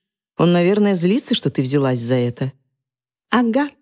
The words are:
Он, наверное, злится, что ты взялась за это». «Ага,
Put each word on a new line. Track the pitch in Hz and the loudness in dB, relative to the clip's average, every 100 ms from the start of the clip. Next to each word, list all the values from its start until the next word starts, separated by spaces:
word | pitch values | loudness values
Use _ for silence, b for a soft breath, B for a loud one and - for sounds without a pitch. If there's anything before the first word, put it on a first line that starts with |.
| _ _ _ - | _ _ _ 0
Он, | 165 | 2
наверное, | 175 175 208 202 185 | 4 2 2 2 2
злится, | 180 240 - 220 | 0 0 -2 -4
что | 139 | -2
ты | - | -2
взялась | 131 143 135 127 | -2 0 0 -2
за | 117 127 | -2 0
это». | 120 120 135 - _ _ _ _ _ _ _ | -2 -4 -8 -8 _ _ _ _ _ _ _
«Ага, | 240 240 247 285 - | 0 0 0 -4 -8